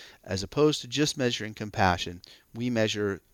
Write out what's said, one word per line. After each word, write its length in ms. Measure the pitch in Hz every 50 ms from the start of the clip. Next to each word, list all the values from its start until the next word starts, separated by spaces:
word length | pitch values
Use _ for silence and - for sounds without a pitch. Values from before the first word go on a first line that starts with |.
| - - - - -
As 180 | - 98 92
opposed 400 | 98 - - 143 151 151 143 -
to 60 | - 123
just 280 | 120 139 151 147 -
measuring 380 | - 127 120 120 - 107 107 107
compassion, 640 | - 110 107 - - 101 92 87 87 - 95 87 87 - - - - _ _ -
we 140 | 113 120 123
measure 540 | 120 113 110 107 107 104 104 101 98 78 - _